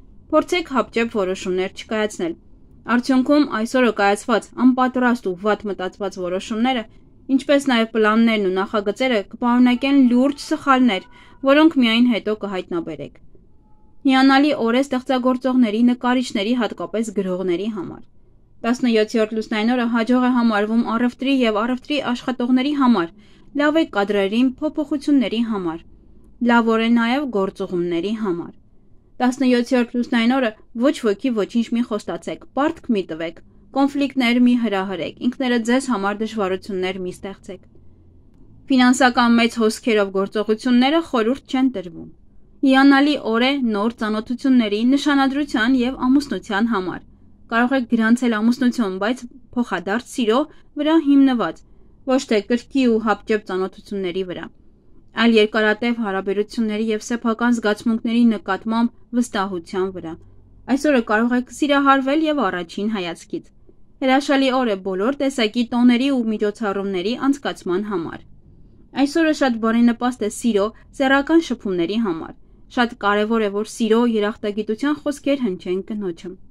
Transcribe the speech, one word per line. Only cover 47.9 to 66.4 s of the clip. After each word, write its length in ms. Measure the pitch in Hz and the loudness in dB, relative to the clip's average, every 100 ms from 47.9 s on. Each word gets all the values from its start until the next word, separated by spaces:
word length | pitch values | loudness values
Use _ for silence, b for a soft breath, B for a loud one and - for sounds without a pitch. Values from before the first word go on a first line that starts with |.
| 233 226 240 247 214 | 0 2 2 2 0
ամուսնություն, 600 | 226 247 247 240 202 190 | 0 2 0 0 -2 -2
բայց 240 | 202 247 240 269 - | -4 -4 -8 -20 -10
փոխադարձ 560 | 247 233 180 180 220 - | -6 -4 -4 -4 -6 -6
սիրո 320 | - 214 233 302 b b | -4 0 2 0 b b
վրա 240 | 294 294 330 | -4 2 2
հիմնված, 600 | 285 277 269 247 170 160 - - - - | 4 6 4 2 -4 -6 -18 -20 -20 -10
ոչ 180 | - 262 | -2 -2
թե 180 | - 214 | 0 0
կրկի 440 | 202 240 - 277 254 | 0 -2 -2 0 2
ու 140 | 220 | 2
հապճեպ 440 | 220 202 - 214 208 | 0 -2 -2 -4 -2
ծանոթությունների 800 | 185 190 - - 196 185 175 185 | -6 -6 -8 -12 -8 -6 -6 -8
վրա, 200 | 160 196 - - - - - - - | -10 -14 -18 -20 -20 -20 -20 -10 0
այլ 200 | 233 226 | 4 4
երկարատև 640 | 214 226 214 214 240 233 | 4 2 0 0 -2 -2
հարաբերությունների 840 | 214 190 196 196 208 - 220 208 226 | -4 -4 -4 -4 -4 -4 -4 -2 -4
և 180 | 214 - | -4 -6
սեփական 500 | 233 233 220 240 233 | -4 -2 0 0 0
զգացմունքների 680 | 214 208 240 226 240 233 240 | 0 -2 -2 -2 0 2 2
նկատմամբ 720 | 208 - 190 226 226 233 - - | 2 -4 -6 -2 0 -2 -4 -6
վստահության 800 | 240 240 214 196 180 165 196 190 | -4 -2 -2 -4 -6 -6 -4 -4
վրա։ 240 | 180 165 165 - - - - | -6 -12 -14 -18 -20 -20 -14
Այսօրը 380 | - 269 302 262 | -4 0 2 2
կարող 320 | 233 220 233 247 | 2 0 2 0
եք 180 | 247 | -4
սիրահարվել 720 | - 294 285 277 269 262 302 311 | -4 0 2 4 2 2 0 0
և 160 | 294 | 0
առաջին 480 | 196 180 175 - 208 | -2 -2 -8 -6 -4
հայացքից։ 640 | 214 175 170 - 170 - - - - - | -4 -6 -8 -10 -12 -12 -20 -20 -20 -20
Հրաշալի 560 | - 262 262 285 269 269 | -4 0 0 2 0 2
օր 180 | 254 240 | 0 0
է 80 | 190 | -2
բոլոր 400 | 190 185 214 285 | -4 -4 -2 -2
տեսակի 460 | 277 262 220 240 240 | -2 -2 -2 -2 -2
տոների 440 | 240 247 240 277 | 2 4 4 2
ու 140 | 262 226 | 0 -2
միջոցառումների 880 | 214 | -2